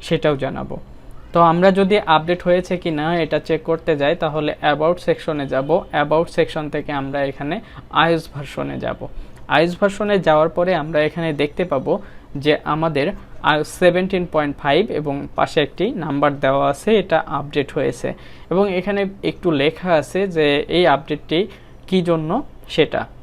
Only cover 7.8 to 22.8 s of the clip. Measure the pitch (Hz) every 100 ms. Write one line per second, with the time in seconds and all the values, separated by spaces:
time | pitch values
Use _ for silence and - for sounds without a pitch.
7.8 | - 151 165 165 - 143 135 139 139 135
8.8 | 120 123 - - - - - 143 170 175
9.8 | 202 196 208 202 160 151 165 180 175 170
10.8 | 151 156 151 170 165 147 147 - 180 135
11.8 | 143 190 - - - 143 147 147 151 151
12.8 | 165 143 160 202 - - 151 151 160 -
13.8 | 175 175 185 185 175 156 147 139 143 151
14.8 | 233 151 147 139 143 - - 165 139 -
15.8 | 214 254 147 143 147 139 135 139 139 139
16.8 | 214 220 185 160 - 147 143 147 135 156
17.8 | 135 131 131 - - - - 175 202 180
18.8 | 196 202 196 196 165 156 180 147 147 160
19.8 | 180 156 135 185 196 160 147 143 - 165
20.8 | 170 135 - 147 - 160 208 - - -
21.8 | - 185 170 160 156 233 - - - -